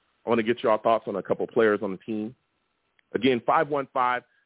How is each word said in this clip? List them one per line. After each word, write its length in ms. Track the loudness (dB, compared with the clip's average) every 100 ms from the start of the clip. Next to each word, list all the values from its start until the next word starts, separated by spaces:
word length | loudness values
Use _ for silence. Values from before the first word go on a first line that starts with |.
| _ _
I 40 | -2
wanna 140 | 0
get 200 | 0 0
y'all 160 | 2 2
thoughts 300 | 2 0 0
on 80 | -6
a 60 |
couple 240 | -4 -4 -2
players 340 | 2 2 2
on 80 | -2
the 80 | -8
team. 360 | -8 -8 -8 -12 _ _ _ _ _ _ _
Again, 260 | -2 0 0
five 240 | 2 0 0
one 200 | -4 -4
five, 300 | -2 0 -2 -6 _